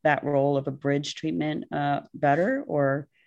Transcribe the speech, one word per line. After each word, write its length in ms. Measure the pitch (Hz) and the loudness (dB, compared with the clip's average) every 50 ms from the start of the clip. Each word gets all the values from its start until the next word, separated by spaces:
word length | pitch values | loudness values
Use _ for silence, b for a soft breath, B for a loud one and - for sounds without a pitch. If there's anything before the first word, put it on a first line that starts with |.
| - | 0
that 200 | 151 147 - - | 2 2 2 0
role 320 | 147 143 139 139 143 143 | 0 2 2 2 2 2
of 120 | 135 135 147 | 0 -2 -4
a 40 | 135 | -6
bridge 440 | 139 - 139 139 143 147 - - | -4 0 0 0 0 0 -4 -8
treatment, 480 | - - 160 165 - 151 151 151 - - - 156 | -6 -6 -4 -2 -2 -2 -2 -4 -6 -6 -6 -4
uh, 300 | 147 147 143 143 - - - - | -2 0 0 -2 -2 -4 -8 -8
better 500 | 147 147 143 143 160 180 233 269 277 285 | 0 2 2 4 4 2 0 0 -4 -4
or 420 | - 156 147 139 135 139 147 151 - _ _ _ | -4 0 0 2 2 0 0 -4 -8 _ _ _